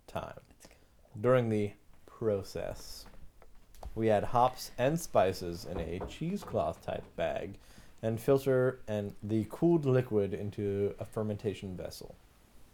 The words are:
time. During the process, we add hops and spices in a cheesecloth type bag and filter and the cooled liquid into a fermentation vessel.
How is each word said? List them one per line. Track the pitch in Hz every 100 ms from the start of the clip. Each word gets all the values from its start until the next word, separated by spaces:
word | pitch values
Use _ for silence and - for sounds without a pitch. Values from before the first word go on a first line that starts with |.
| -
time. | - - - - - - - - _ _ 107
During | 120 127 113
the | 107 104 - - - -
process, | - 110 101 98 - 92 104 - - - - - - - - - - - 110
we | 110
add | 101 92
hops | 123 127 - - -
and | 131 165
spices | - 113 95 90 90 85 -
in | 90
a | 80 90 -
cheesecloth | - 160 196 - 110 156 165 -
type | - - -
bag | 80 71 95 101 - - - -
and | 113 113
filter | - 139 135 131 131 127 -
and | 107 101 -
the | 104 110 107
cooled | - 170 170 139
liquid | 127 127 107 98
into | 92 101 104 101 98 101 -
a | 104
fermentation | 113 107 101 107 92 98 87
vessel. | - - - - - _ _ - -